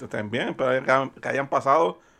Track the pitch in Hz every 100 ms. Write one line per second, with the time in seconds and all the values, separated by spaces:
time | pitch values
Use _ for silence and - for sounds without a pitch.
0 | - 117 104 120 190 - 131 127 135 135
1 | 131 - 131 127 139 139 139 151 175 -
2 | _